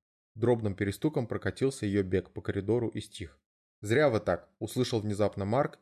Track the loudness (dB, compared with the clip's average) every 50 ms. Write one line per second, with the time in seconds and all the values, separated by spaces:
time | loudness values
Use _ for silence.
0 | _ _ _ _ _ _ -8 0 2 2 2 2 2 -2 -2 -2 -2 -2 -2 0
1 | -2 -2 0 0 -2 -2 -4 -4 -4 -4 -4 0 -2 -2 -2 -2 -4 0 2 0
2 | 0 2 0 -2 -2 -2 -8 -10 -8 -6 -4 -4 -2 0 0 0 0 -2 -4 -6
3 | -10 -12 -12 -14 -14 -14 -14 _ _ _ _ _ _ _ _ _ -2 0 2 4
4 | 4 4 4 2 2 2 0 0 -2 -8 _ -10 -8 -4 -2 0 0 0 0 -2
5 | 0 0 0 2 2 0 0 -2 -2 0 2 2 0 0 -4 -12